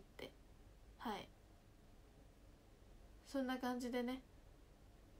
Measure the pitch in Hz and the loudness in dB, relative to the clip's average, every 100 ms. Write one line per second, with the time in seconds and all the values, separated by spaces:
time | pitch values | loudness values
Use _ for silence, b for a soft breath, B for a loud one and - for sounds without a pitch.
0 | - - - - - - - - - - | -2 -4 -4 -6 -14 -12 -12 -14 -12 -2
1 | 240 208 - - - - - - - - | 2 2 0 -8 -14 -14 -14 -14 -14 -14
2 | - - - - - - - - - - | -14 -14 -14 -14 -14 -14 -14 -16 -14 -12
3 | - - - 277 254 254 254 247 247 247 | -12 -12 2 6 8 8 6 6 6 6
4 | 240 262 - - - - - - - - | 6 4 -2 -12 -14 -14 -14 -14 -14 -14
5 | - - | -14 -6